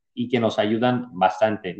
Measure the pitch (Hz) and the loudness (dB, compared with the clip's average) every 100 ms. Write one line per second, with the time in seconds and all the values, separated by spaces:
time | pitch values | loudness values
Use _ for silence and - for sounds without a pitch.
0 | _ 120 120 120 113 110 104 113 123 123 | _ -8 -2 2 2 2 0 2 2 0
1 | - 87 92 - 110 104 90 87 | -2 -2 -2 2 0 0 -6 2